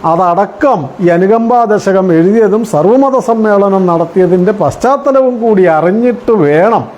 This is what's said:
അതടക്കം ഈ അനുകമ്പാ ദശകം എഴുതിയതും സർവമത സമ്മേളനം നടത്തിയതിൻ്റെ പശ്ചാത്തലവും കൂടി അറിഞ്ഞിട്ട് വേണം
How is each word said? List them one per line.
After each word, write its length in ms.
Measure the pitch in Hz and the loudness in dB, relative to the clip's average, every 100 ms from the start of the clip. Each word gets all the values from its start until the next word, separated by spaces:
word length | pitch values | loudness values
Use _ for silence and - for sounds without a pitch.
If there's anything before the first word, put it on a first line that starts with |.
അതടക്കം 840 | 160 170 175 175 202 - 285 214 131 - | 0 0 0 0 -2 -2 -2 -2 -4 -2
ഈ 80 | 175 | 0
അനുകമ്പാ 560 | 170 190 226 226 240 | 2 2 0 2 0
ദശകം 480 | 233 208 196 190 185 | 0 -2 0 0 2
എഴുതിയതും 520 | 165 170 220 214 208 | 2 2 2 2 0
സർവമത 540 | 233 147 175 254 269 262 | -2 0 2 2 2 0
സമ്മേളനം 680 | - 226 214 202 202 190 185 | -2 -2 0 2 2 0 0
നടത്തിയതിൻ്റെ 680 | 170 170 190 180 180 180 | -2 -2 0 0 2 0
പശ്ചാത്തലവും 840 | 208 147 - 240 277 285 269 262 240 | 0 -4 -2 -2 -2 0 0 0 -2
കൂടി 260 | 233 208 | 0 2
അറിഞ്ഞിട്ട് 680 | 180 156 165 214 247 240 - | 2 2 0 0 -2 -2 -2
വേണം 520 | 220 147 151 190 127 110 | 0 2 2 2 0 -4